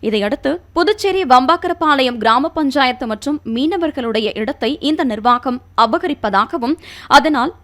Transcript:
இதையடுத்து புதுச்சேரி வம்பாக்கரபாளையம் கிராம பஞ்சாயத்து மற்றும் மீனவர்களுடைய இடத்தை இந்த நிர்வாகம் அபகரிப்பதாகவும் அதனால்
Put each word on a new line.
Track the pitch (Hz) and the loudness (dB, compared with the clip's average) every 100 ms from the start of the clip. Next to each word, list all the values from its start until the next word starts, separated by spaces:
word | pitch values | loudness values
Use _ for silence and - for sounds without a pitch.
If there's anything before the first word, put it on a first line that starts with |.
| 220 | -2
இதையடுத்து | 214 202 220 277 330 - - | -2 -2 -2 -2 -4 -4 -2
புதுச்சேரி | 359 427 403 381 349 | 0 0 0 -2 4
வம்பாக்கரபாளையம் | 254 262 349 349 349 320 285 254 240 | 4 6 0 0 -2 2 2 2 0
கிராம | 214 233 311 330 | 2 2 2 -2
பஞ்சாயத்து | 294 269 262 247 240 | -2 2 0 0 -6
மற்றும் | 214 - 294 - 226 | -6 -4 -6 -4 -2
மீனவர்களுடைய | 294 381 330 294 240 220 214 - | -2 0 -2 -4 -2 -2 -2 -4
இடத்தை | 220 294 226 294 277 | -6 -4 -4 -2 -2
இந்த | 311 294 | 0 -2
நிர்வாகம் | 214 220 240 262 247 - - 226 | 0 0 0 0 -6 -8 0 2
அபகரிப்பதாகவும் | 320 349 294 214 196 220 330 240 330 - - - 277 | 2 -2 -4 -2 0 0 -2 -4 -4 -6 -20 4 4
அதனால் | 302 294 254 - | 4 0 -2 -6